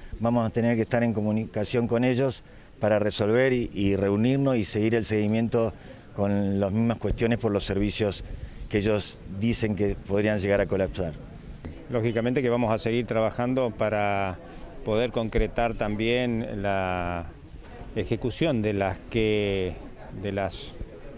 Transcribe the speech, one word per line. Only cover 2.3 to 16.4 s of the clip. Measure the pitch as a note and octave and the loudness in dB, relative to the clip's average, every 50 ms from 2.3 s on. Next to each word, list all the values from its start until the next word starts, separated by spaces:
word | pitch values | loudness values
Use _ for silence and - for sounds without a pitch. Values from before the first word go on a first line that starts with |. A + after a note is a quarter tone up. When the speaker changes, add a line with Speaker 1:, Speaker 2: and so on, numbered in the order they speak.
| - - - - - - - - - - | -2 -4 -12 -18 -20 -20 -20 -20 -4 0
Speaker 1:
para | A2 G#2 G#2+ G#2 | 2 4 4 4
resolver | G#2 G#2 - - G#2 G#2 A2+ B2+ C3 C3+ | 4 2 2 2 2 4 4 4 4 4
y, | B2+ B2 A2+ - | 4 2 0 -2
y | - F#2+ G2+ G2 G2 | -2 0 2 2 4
reunirnos | F#2+ G2 G2 G2+ G#2 A2+ B2+ C3+ C#3 C#3 C3+ B2+ | 4 4 2 4 4 4 4 4 4 2 2 2
y | A2+ F#2+ | 2 0
seguir | - - G#2 G#2+ A2+ A#2 | 0 0 0 2 4 2
el | A2+ G2+ | 2 2
seguimiento | - A2 G#2+ G#2 G#2 A2 A2+ A#2 G#2+ - A#2 A2+ G#2+ - - - - - - - - - | 2 0 2 2 2 2 2 2 2 2 2 2 0 -2 -6 -14 -18 -18 -18 -18 -12 -4
con | - G2+ G2+ G2+ G2+ G2+ G2 G2 G2 | -2 0 2 2 2 2 2 2 2
las | G2+ G2 | 2 2
mismas | G2+ A2+ A#2 A#2 A2 - | 2 2 2 2 0 0
cuestiones | - G2 - - A#2 A2+ A#2+ G#2+ | 0 -2 0 2 2 2 2 2
por | - G#2+ | 2 2
los | G2+ G2 - | 2 2 0
servicios | - F#2+ G2 G#2 G2+ - - A2 G2+ F2+ - - - - - - - - - - - | 0 0 0 0 0 0 0 0 0 0 -4 -8 -10 -10 -10 -10 -12 -10 -12 -8 -2
que | - | 0
ellos | G#2 F#2+ A2 G#2 G2+ - - - - - - F#2+ G2 | 2 2 4 2 2 0 -4 -12 -14 -14 -12 -6 -2
dicen | G#2+ A#2 A2+ - A2+ G#2+ G#2 | 0 0 2 2 0 0 0
que | F2 G#2 G2+ F2+ | 0 0 0 0
podrían | - - - G2 G#2 G#2 G#2+ G#2+ G2+ | -4 -4 0 0 2 4 2 2 2
llegar | F#2 G2 G2+ G2+ | 2 2 4 2
a | G2 | 2
colapsar. | - G2+ F#2+ F#2+ F2 - G2 F2+ D#2+ D2 - - - - - - - - - - - - - - - | 2 2 0 0 0 0 -4 -4 -4 -4 -8 -12 -16 -16 -16 -16 -16 -16 -12 -12 -14 -14 -14 -10 -4
Speaker 2:
Lógicamente | A#2+ A#2 A2 A#2+ G#2 A#2 A2+ B2 B2+ D3 | -4 -2 0 0 0 0 0 0 0 2
que | B2+ A#2 | 2 2
vamos | A#2+ B2 B2 G#2+ | 2 2 2 2
a | A2+ | 0
seguir | G#2 - A2+ A2+ B2 A#2 | 0 0 0 0 0 0
trabajando | - A#2 A2+ A2 G#2 - - B2 B2 C3 C3 B2+ A#2 | 0 2 2 2 2 0 0 -2 0 0 0 0 0
para | G#2 - A2+ G#2+ G#2+ G#2 G#2 G2+ G2+ G2 G2 F#2+ F2+ - - - - - - - - - - | 0 0 0 0 2 2 2 2 0 0 0 -2 -4 -6 -12 -14 -14 -14 -14 -14 -14 -8 -4
poder | A2+ G#2+ A2 B2 A#2 | 0 2 2 0 0
concretar | - B2 A2+ G#2+ - A2+ A2 - - A#2+ A#2 A#2 | 0 -2 -2 0 2 0 0 2 2 0 0 0
también | G#2+ - A2 G#2 G#2+ G#2 A2 A2+ A#2+ B2 B2+ A#2+ A#2 A2+ | 0 -2 -2 -2 0 0 2 2 2 2 2 0 0 -2